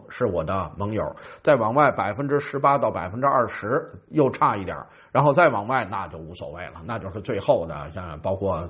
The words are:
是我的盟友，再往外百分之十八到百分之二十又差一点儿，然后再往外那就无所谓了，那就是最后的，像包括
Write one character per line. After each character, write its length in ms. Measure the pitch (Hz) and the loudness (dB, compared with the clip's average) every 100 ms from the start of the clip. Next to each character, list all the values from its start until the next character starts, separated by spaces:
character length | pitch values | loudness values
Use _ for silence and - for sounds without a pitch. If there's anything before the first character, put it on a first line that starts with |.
| - | -12
是 180 | - 120 | -4 -2
我 160 | 87 | 0
的 300 | 78 95 87 90 | -2 -2 -4 -4
盟 160 | 104 | -4
友， 120 | 107 76 - - - | -2 -4 -6 -16 -4
再 140 | - | 4
往 180 | 139 110 | 4 4
外 160 | 131 143 | 4 4
百 200 | - 98 | 4 -2
分 160 | 104 143 | -2 -2
之 120 | 143 | -2
十 180 | - 139 | -2 2
八 180 | 139 139 | 4 4
到 140 | 120 | 2
百 180 | 95 82 | -2 -6
分 120 | 113 | 0
之 60 | 139 | 2
二 180 | 139 107 | 2 2
十 340 | - 104 143 - - _ | -2 -2 -2 -2 -16 _
又 200 | 151 131 | 2 2
差 280 | - 147 107 | 4 2 2
一 80 | |
点 120 | 92 73 | -4 -8
儿， 80 | - - - | -10 -20 -2
然 100 | 123 | 4
后 100 | 147 | 4
再 140 | 139 165 | 6 6
往 180 | 107 104 | 4 0
外 180 | 131 101 | -2 -2
那 200 | 98 87 | -6 -6
就 100 | 82 | -10
无 160 | 80 | -14
所 160 | 90 - | -12 -12
谓 140 | 85 | -10
了， 180 | 87 - | -12 -12
那 140 | 80 - | -8 -8
就 100 | 95 | -6
是 80 | 101 | -10
最 180 | 95 101 | -4 -4
后 260 | - 120 | 2 2
的， 240 | 80 73 71 | 2 -8 -10
像 260 | 92 87 76 | -10 -10 -6
包 120 | 95 | -4
括 320 | 98 98 85 78 | -2 0 -2 -4